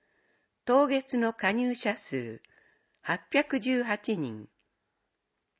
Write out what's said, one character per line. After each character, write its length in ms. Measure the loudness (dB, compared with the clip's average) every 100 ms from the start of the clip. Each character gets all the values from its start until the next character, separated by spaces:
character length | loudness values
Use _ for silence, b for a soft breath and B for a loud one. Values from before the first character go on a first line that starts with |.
| _ _ _ _ _ _ 4
当 220 | 4 6
月 300 | 2 0 0
の 160 | 0
加 180 | 0 0
入 240 | 0 0 -2
者 220 | -2 -4
数、 440 | -4 -6 -6 -10 _ b b b b b
八 180 | -4 -4 -2
百 300 | -2 0 -2
十 240 | 0 0
八 320 | 0 -2 -2 -4
人。 320 | -4 -8 -14 _ _ _ _ _ _ _ _ _ _